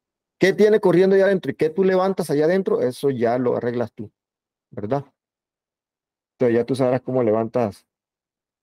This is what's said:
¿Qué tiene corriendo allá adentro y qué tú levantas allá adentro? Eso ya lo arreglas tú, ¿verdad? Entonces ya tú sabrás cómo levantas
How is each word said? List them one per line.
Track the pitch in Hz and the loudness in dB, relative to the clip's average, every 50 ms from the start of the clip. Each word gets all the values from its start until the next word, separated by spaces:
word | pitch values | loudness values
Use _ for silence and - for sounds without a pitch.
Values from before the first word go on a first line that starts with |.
| _ _ _ _ _ _ _ - | _ _ _ _ _ _ _ 0
¿Qué | 180 185 | 0 2
tiene | 185 - 208 214 214 214 | 2 4 4 4 4 4
corriendo | - 185 160 175 190 190 196 | 2 2 4 4 4 4 4
allá | 196 190 | 4 4
adentro | 196 196 185 - 135 | 2 0 -2 -4 -6
y | 117 | -4
qué | - 156 156 | -4 -4 -4
tú | 160 - | -2 0
levantas | 190 190 185 185 185 196 190 - 175 151 | 0 2 2 2 0 0 -2 -4 -4 -2
allá | 147 147 151 | -2 0 2
adentro? | 160 180 196 190 220 208 - | 2 0 0 0 -2 -2 -2
Eso | 123 123 123 - - 143 | -2 -4 -4 -4 -4 -4
ya | 135 117 117 113 117 127 | -2 0 0 0 0 0
lo | 127 123 120 | -2 -2 -2
arreglas | 117 113 123 120 120 120 113 | -2 -4 -4 -4 -4 -6 -6
tú, | _ - 107 101 _ _ _ _ _ _ _ _ _ _ _ _ | _ -14 -18 -18 _ _ _ _ _ _ _ _ _ _ _ _
¿verdad? | - - 98 104 131 143 139 - _ _ _ _ _ _ _ _ _ _ _ _ _ _ _ _ _ _ _ _ _ _ _ _ _ | -14 -10 -6 -4 -4 -4 -6 -8 _ _ _ _ _ _ _ _ _ _ _ _ _ _ _ _ _ _ _ _ _ _ _ _ _
Entonces | - 131 120 113 | -2 0 2 2
ya | 120 117 | 2 0
tú | - 139 | 0 -2
sabrás | 117 131 123 127 127 | 0 0 0 0 -2
cómo | - - 127 127 | -4 -4 -2 0
levantas | 123 107 107 110 113 113 - 127 117 101 92 - _ _ _ _ _ _ _ _ _ _ _ _ _ _ _ _ | 0 0 0 0 -2 -2 -2 -2 -2 -4 -6 -10 _ _ _ _ _ _ _ _ _ _ _ _ _ _ _ _